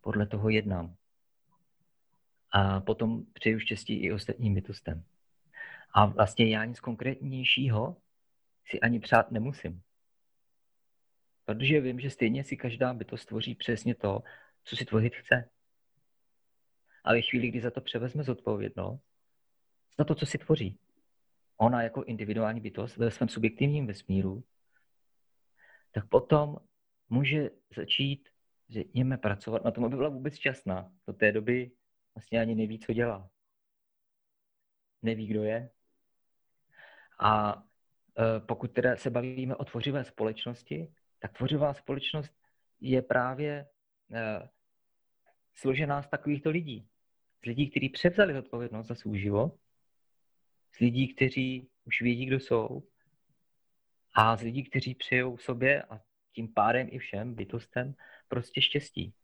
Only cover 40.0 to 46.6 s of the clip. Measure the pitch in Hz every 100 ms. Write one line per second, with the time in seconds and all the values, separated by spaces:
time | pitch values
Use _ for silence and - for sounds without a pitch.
40 | 123 - 110 110 - 123 - 147 165 _
41 | _ _ - - 131 147 147 139 - 139
42 | - 156 143 _ _ _ _ _ 131 127
43 | 123 123 123 131 147 147 143 _ _ _
44 | _ 113 110 104 - _ _ _ _ _
45 | _ _ _ _ _ - 135 131 147 143
46 | 139 139 147 147 151 160